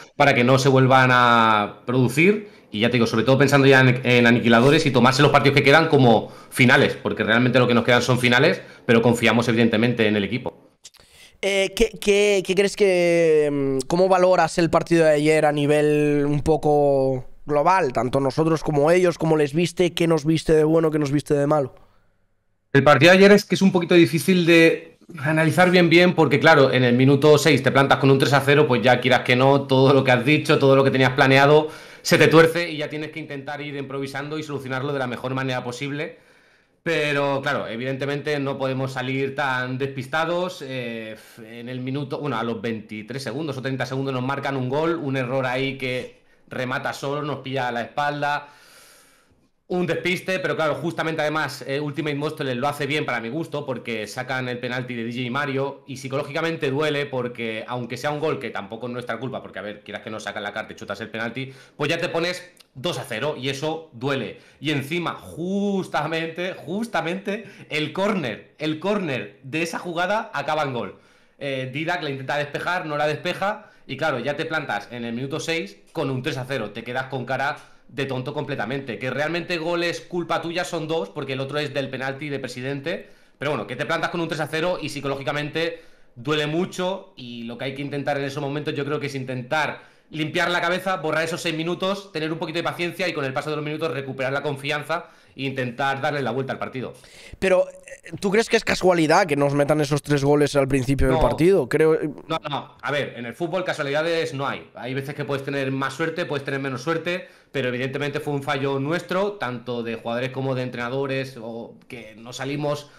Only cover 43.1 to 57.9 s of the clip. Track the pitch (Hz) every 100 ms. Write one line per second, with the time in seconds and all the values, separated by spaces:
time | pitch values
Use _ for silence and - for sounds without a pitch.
43.1 | 131 123 127 160 127 131 131 127 131 135
44.1 | 127 127 135 143 135 127 143 165 165 139
45.1 | 135 120 135 127 131 135 131 127 127 104
46.1 | _ _ _ - 117 127 135 123 - 139
47.1 | 147 147 131 135 131 123 117 113 - 147
48.1 | 147 143 147 - - _ - - _ _
49.1 | _ _ _ _ _ - 180 175 156 175
50.1 | 180 - 185 151 143 156 131 165 165 160
51.1 | 160 151 156 147 - 131 139 147 139 151
52.1 | 143 151 156 135 120 147 143 139 151 139
53.1 | 120 113 151 - 147 139 117 120 110 104
54.1 | 127 127 131 123 120 123 127 127 120 113
55.1 | 120 120 135 143 135 139 - - 131 135
56.1 | 139 139 160 165 160 143 135 151 143 143
57.1 | 131 120 120 113 110 113 123 117